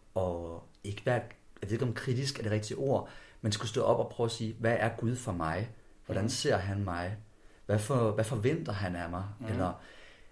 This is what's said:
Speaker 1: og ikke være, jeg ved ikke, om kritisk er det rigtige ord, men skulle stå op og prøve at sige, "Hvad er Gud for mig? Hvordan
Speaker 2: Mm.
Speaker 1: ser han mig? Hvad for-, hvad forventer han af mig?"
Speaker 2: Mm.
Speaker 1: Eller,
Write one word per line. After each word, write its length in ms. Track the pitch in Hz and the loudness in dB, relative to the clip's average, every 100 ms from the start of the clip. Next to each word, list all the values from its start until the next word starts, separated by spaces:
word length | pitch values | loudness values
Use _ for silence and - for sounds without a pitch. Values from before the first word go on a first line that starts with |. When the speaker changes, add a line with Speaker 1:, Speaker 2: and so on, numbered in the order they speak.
| - | -6
Speaker 1:
og 540 | 95 92 85 85 85 - - | -2 0 -2 -6 -10 -14 -14
ikke 220 | 101 101 127 | -10 -4 0
være, 80 | 120 - - - - | 0 0 -14 -20 -10
jeg 80 | 101 | -4
ved 20 | |
ikke, 120 | 110 | 0
om 100 | 127 | 0
kritisk 440 | 113 - 123 135 - | -2 -2 0 0 -2
er 40 | |
det 100 | 107 | 0
rigtige 240 | 107 107 - | 0 0 -2
ord, 300 | 139 120 - - - - | 2 2 0 -14 -20 -4
men 120 | 110 | 0
skulle 160 | - 117 | 0 0
stå 140 | - | 2
op 160 | 110 117 | 4 4
og 120 | 117 | 2
prøve 140 | - | 0
at 60 | 117 | -2
sige, 220 | - 110 113 | 0 -4 0
"Hvad 160 | 113 117 | 2 4
er 160 | 110 107 | 2 2
Gud 200 | 113 123 | -2 0
for 160 | 117 | -2
mig? 380 | 90 80 87 113 - - - - | -2 0 0 -4 -8 -20 -18 -4
Hvordan 160 | 104 | 0
Speaker 2:
Mm. 60 | 107 | 0
Speaker 1:
ser 280 | - 147 101 | 0 2 2
han 280 | 95 101 | 2 0
mig? 320 | 95 87 90 107 - - - - - | 0 0 -2 -6 -10 -20 -20 -14 0
Hvad 120 | 104 | 2
for-, 320 | 107 131 113 | 4 2 4
hvad 140 | 104 | 2
forventer 480 | 107 120 120 165 151 | 0 2 2 2 -2
han 240 | 98 95 87 | -2 -2 -2
af 140 | 85 | -4
mig?" 140 | 87 101 - | -4 -6 -8
Speaker 2:
Mm. 60 | 117 | -4
Speaker 1:
Eller, 360 | 92 90 87 - - - - - | 0 0 -2 -12 -20 -20 -20 -20